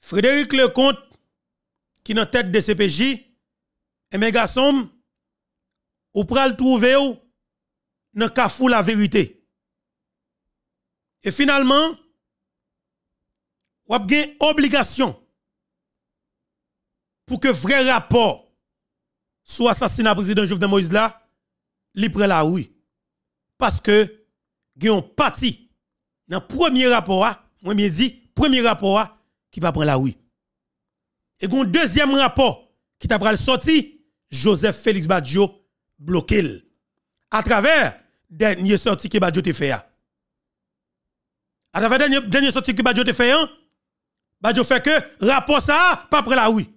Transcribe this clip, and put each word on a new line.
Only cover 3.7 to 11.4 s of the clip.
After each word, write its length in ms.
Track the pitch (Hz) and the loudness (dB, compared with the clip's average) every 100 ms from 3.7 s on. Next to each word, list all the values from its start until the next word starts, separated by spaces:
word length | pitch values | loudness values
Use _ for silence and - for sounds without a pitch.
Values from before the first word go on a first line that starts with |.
| _ _ _ _ | _ _ _ _
eh 60 | 196 | -4
bien, 140 | 226 | 0
garçon, 580 | 226 226 254 277 277 220 _ _ _ _ _ _ _ _ _ _ _ _ | 0 0 0 2 2 -4 _ _ _ _ _ _ _ _ _ _ _ _
ou 100 | 202 | -6
pral 320 | 190 247 269 - | -2 0 0 0
trouver 400 | 262 254 240 269 | 0 2 4 2
ou 220 | 277 220 _ _ _ _ _ _ _ _ _ | 0 -6 _ _ _ _ _ _ _ _ _
dans 160 | 208 226 | -4 -4
Carrefour 400 | - 220 - 254 | 0 -2 0 2
La 100 | 233 | 2
Vérité. 680 | 185 220 202 214 139 _ _ _ _ _ _ _ _ _ _ _ _ _ _ _ _ _ _ _ | 0 0 0 0 -4 _ _ _ _ _ _ _ _ _ _ _ _ _ _ _ _ _ _ _
Et 80 | 196 | -10
finalement, 640 | 190 | -2